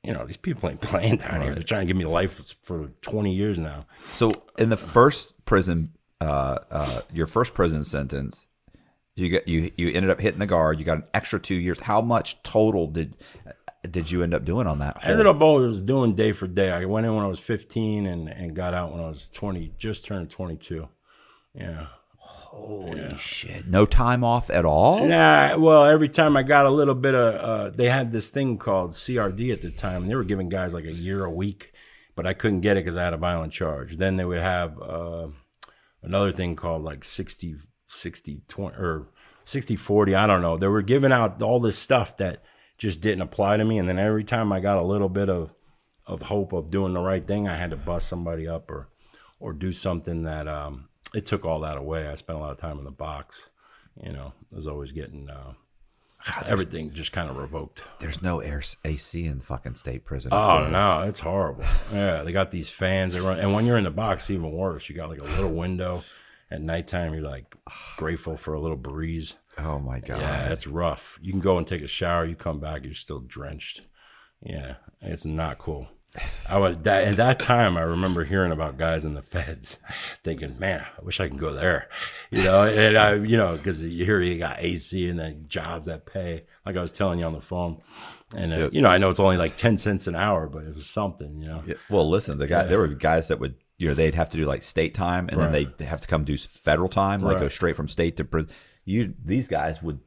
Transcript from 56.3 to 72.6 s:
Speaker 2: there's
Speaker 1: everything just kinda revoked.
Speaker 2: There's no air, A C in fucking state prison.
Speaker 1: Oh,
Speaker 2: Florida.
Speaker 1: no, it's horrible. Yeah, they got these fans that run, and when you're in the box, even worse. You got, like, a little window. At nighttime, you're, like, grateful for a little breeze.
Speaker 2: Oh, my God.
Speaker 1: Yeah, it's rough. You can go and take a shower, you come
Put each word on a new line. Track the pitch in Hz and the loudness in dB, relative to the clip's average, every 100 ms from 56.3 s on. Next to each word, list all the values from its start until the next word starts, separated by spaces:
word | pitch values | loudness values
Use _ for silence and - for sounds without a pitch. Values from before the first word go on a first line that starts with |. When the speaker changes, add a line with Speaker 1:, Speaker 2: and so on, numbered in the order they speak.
| - | -10
Speaker 2:
there's | - | -4
Speaker 1:
everything | 101 90 82 78 | -2 -2 -8 -10
just | 73 78 | -10 -8
kinda | 92 80 | -6 -6
revoked. | 65 69 78 73 - - - | -8 -10 -10 -12 -16 -20 -12
Speaker 2:
There's | 80 76 | -10 -6
no | 90 85 | -4 -4
air, | 73 73 - - | -6 -8 -10 -10
A | 78 76 | -6 -6
C | - 85 | -8 -8
in | 82 67 | -6 -8
fucking | - 62 62 60 | -8 -10 -10 -12
state | 64 64 | -10 -10
prison. | - 67 64 | -8 -10 0
Speaker 1:
Oh, | 101 107 | 2 6
Speaker 2:
Florida. | 82 78 | 6 6
Speaker 1:
no, | 87 101 80 | 4 4 4
it's | 98 - | 0 -4
horrible. | 82 98 82 - - - - | -4 -2 -2 0 2 2 2
Yeah, | 101 98 80 | 0 0 0
they | 78 | -2
got | 92 95 | -2 -2
these | 90 78 | -4 -8
fans | - 92 95 92 | -2 0 0 0
that | 90 | -2
run, | 95 92 | -2 0
and | 98 | 2
when | 104 | 2
you're | 117 117 | 4 4
in | |
the | 92 | 2
box, | 80 110 90 - | -2 -2 -2 -2
even | 95 80 | -4 -4
worse. | 80 95 82 - | -4 -4 -4 -10
You | 80 | -12
got, | 80 | -10
like, | 73 | -10
a | |
little | 71 82 95 | -4 -2 -2
window. | 82 87 90 90 87 - - _ _ _ | -2 -2 -4 -4 -6 -10 -20 _ _ _
At | 78 | -8
nighttime, | 78 85 85 90 85 | -4 -4 -4 -4 -4
you're, | 78 | -6
like, | 73 65 - - - - - - | -8 -10 -16 -20 -20 -20 -18 -8
grateful | 80 85 - 78 | -6 -4 -6 -10
for | - | -8
a | 76 | -6
little | 80 76 | -4 -6
breeze. | 69 76 82 82 78 - _ - | -8 -6 -6 -6 -8 -16 _ -10
Speaker 2:
Oh, | 78 73 | -6 -6
my | 67 64 | -6 -8
God. | 62 57 | -8 -6
Speaker 1:
Yeah, | - 76 64 | -4 -4 -4
it's | 82 - | -6 -6
rough. | 78 85 71 - - | -4 -2 -4 -12 -14
You | 90 | -4
can | 95 | 0
go | 92 90 | 2 2
and | 82 | 0
take | 87 | -6
a | 71 | -6
shower, | - 87 85 82 | -4 0 0 -2
you | |
come | 82 - 76 | -4 -6 -6